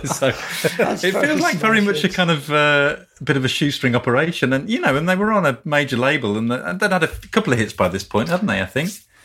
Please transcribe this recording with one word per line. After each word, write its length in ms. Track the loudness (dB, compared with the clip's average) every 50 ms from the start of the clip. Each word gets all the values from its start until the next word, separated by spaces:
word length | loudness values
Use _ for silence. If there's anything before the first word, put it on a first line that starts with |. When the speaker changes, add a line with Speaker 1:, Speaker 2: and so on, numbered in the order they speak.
| 0
Speaker 1:
so 280 | -6 -4 -2 0 -2 -2 -2 -6 -10 -8 -4 -4 -4 0 0
Speaker 2:
That's 260 | 0 0 0 -2 -2
Speaker 1:
it 80 | -2
Speaker 2:
very 160 | 0 0 0 0
Speaker 1:
feels 140 | 0 0
like 160 | 0 0 0 0
very 240 | 2 2 4 4
much 160 | 2 2 0 0
a 120 | 0 -2
Speaker 2:
smashing. 40 | 0
Speaker 1:
kind 160 | 0 2 2
of, 180 | 2 0 -2 0
uh, 440 | 2 2 4 4 4 4 4 2 0 -4 -10 _ _ -10 -2
bit 140 | 0 0 2
of 80 | 2
a 20 | 0
shoestring 480 | 0 0 0 -2 -2 0 0 0 0
operation. 580 | 2 0 2 2 2 2 0 -2 0 0 0 0
And, 140 | 0 -2 -2
you 100 | -4 -2
know, 160 | 0 0 0
and 120 | 0 2 0
they 80 | 0
were 160 | 0 2 0
on 140 | 2 2 2
a 140 | 0 0 -2 -4
major 320 | -2 0 0 0 0 0 0
label 380 | 2 2 0 0 0 0 -2
and, 160 | 0 0 -2
and 280 | -2 -2 -4 -4 -4 0
they'd 120 | 0 2
had 120 | 2 2 0
a 60 | 0
f-, 200 | -4 -6 -10 -4
couple 220 | -2 -2 2 2 2
of 60 | 2
hits 140 | 0 -2 0
by 140 | 0 0 0
this 160 | 0 -2 -6
point, 260 | -2 -2 0 0 0
hadn't 180 | 0 0 0 0
they, 120 | 0 0
I 40 | -2
think? 240 | -2 -2 -4 -4 -4 -6 -10 -18 _ _ _ -20